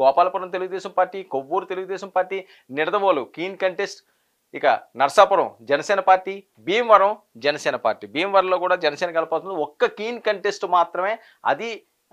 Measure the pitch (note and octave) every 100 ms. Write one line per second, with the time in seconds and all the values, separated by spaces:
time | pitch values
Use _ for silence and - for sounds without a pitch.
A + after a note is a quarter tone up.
0 | C3+ F3 F3+ F#3+ F3+ F#3 F#3 F#3 F#3+ F#3
1 | F3+ F#3+ F#3 C3+ C3+ F#3 F#3 F#3 F#3 F#3
2 | F#3+ F#3 F#3 F#3+ - - - C#3 D#3+ G3+
3 | G3 D3+ A2 D3+ F#3 F#3 F#3+ F3+ G3 -
4 | _ _ _ _ _ C#3 C#3+ A#2 - A#2
5 | C#3 G#3 G3 F#3 A2+ - A2+ D3 D3+ G3
6 | F#3+ F#3 F#3+ G3 - _ A#2+ A3 A#3 G3+
7 | G3 A3 _ A2+ C#3 D3 D3+ B2+ A2+ G#2
8 | G2+ C3+ G3 G3 F#3 F3+ F3+ F3+ D#3 C#3+
9 | F3 E3 D#3+ D#3+ F3+ F3+ D3 - A#3 A3
10 | A3 A#3+ A3 G3 G3 - F#3 F3 E3+ E3+
11 | G3 A3+ _ _ A2+ C#3+ A3+ G#3+ _ _
12 | _